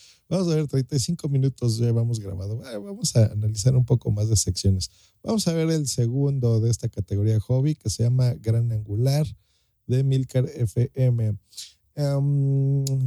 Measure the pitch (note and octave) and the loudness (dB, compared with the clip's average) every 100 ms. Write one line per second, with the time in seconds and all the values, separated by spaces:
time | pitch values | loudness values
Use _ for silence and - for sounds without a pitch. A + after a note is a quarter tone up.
0 | - _ - E3+ F3 D#3 D3 C3+ B2+ D3 | -20 _ -4 -2 0 0 0 -2 -2 -2
1 | A#2+ E3+ C#3+ C#3 C3+ - A#2+ A2+ A#2+ A#2 | -2 -4 -2 0 0 0 -2 0 0 2
2 | A#2 A#2 G2 F#2 G2 A2+ C3+ A2 G3+ G3+ | 0 -4 -6 -8 -8 -8 -8 -12 -10 -8
3 | G#3 B2 G#2+ G#2 G#2+ A2 G2 C3 A#2+ A#2+ | -2 4 4 2 -2 0 2 4 4 2
4 | - G#2 G#2+ G#2+ - F#2 G2+ F#2+ - _ | 0 -2 2 2 0 0 2 0 -2 _
5 | _ _ - A3 F3 E3 D#3+ D#3+ C#3 - | _ _ -4 -2 0 0 2 0 0 0
6 | A#2+ C3 C#3+ C#3 A#2+ A2+ A2+ A2 A2 - | 0 0 0 0 2 2 2 0 -4 -6
7 | F#2 G2 G#2 G#2+ - B2+ C#3+ D#3 - - | -4 0 2 0 0 0 0 -2 -4 -2
8 | A#2 B2+ B2 - - A#2 A#2 A2 G#2+ G#2 | 0 2 0 0 0 0 0 -2 -4 -2
9 | B2+ C#3+ D#3 - _ _ _ _ - B2+ | 0 0 -2 -6 _ _ _ _ -4 0
10 | C3+ C3+ C3 C3 B2+ - A#2 - A#2+ - | 2 0 0 -2 -2 -2 -4 0 -2 0
11 | B2+ A#2+ A2 G#2 _ - - _ _ - | 0 2 0 -4 _ -20 -20 _ _ -4
12 | C#3+ C#3 C#3 C#3+ C#3 C#3 C3+ C#3 C#3 C3+ | -2 0 0 2 2 2 2 0 0 0